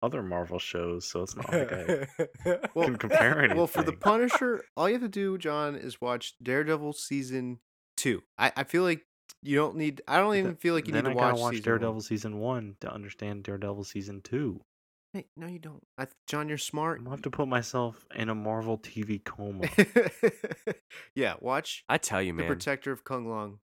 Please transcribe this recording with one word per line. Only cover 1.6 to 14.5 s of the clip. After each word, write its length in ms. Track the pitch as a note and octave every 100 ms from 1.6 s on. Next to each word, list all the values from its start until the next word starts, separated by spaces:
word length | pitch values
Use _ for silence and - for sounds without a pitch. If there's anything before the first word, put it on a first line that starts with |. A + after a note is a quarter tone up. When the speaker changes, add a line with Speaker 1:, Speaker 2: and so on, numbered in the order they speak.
| B2
Speaker 1:
I 340 | F#2 F2 D#3 C3+ - E3 -
Speaker 2:
<laughs> 260 | F3 F3 D4 D#3+
Speaker 1:
can 200 | E3 A#2
compare 420 | - - A#2+ D3+ B2+
Speaker 3:
Well, 180 | D#3 E3+
for 160 | -
the 100 | -
Speaker 1:
anything. 80 | -
Speaker 3:
Punisher, 640 | G3+ A3 B3 D4+ B3+ A3+ - -
all 120 | F3
you 60 |
have 80 | A#3+
to 60 | A#3+
do, 300 | G3+ G3 F#3+
John, 360 | D#3 D3 D3
is 260 | C#3+ B2+ A2+
watch 340 | B2 B2 - -
Daredevil 500 | A#2+ C3+ D#3 D#3 D3
season 680 | D3 - C#3 B2+ C3 B2 B2 _ _ _ -
two. 260 | C#3 A2+ - -
I, 140 | B2 -
I 80 |
feel 180 | C#3 E3+
like 220 | F3+ D#3+ - _ - -
you 140 | C#3+ C#3+
don't 200 | D3+ C3
need, 260 | D3+ C#3 -
I 120 | D#3+
don't 100 | G3+
Speaker 1:
But 80 | G#3
Speaker 3:
even 120 | F#3
Speaker 1:
then, 60 | D#3+
Speaker 3:
feel 180 | E3+
like 120 | E3 G#2+
you 60 |
Speaker 1:
then 120 | A2
Speaker 3:
need 40 | B2+
to 20 |
Speaker 1:
I 40 |
gotta 200 | A#2+ B2
Speaker 3:
watch 60 | A#2+
Speaker 1:
watch 140 | A#2+ A#2
Speaker 3:
season 160 | G#2+ A2+
one. 0 |
Speaker 1:
Daredevil 200 | A2+ A2
season 360 | G#2+ G#2+ G#2+ G#2
one 380 | A#2 B2+ G#2+ G2
to 120 | -
understand 520 | A2 G2+ - G#2 G#2
Daredevil 400 | G2+ G2+ G2+ G2+
season 360 | G2 G#2 G2 G2
two. 420 | - B2+ C#3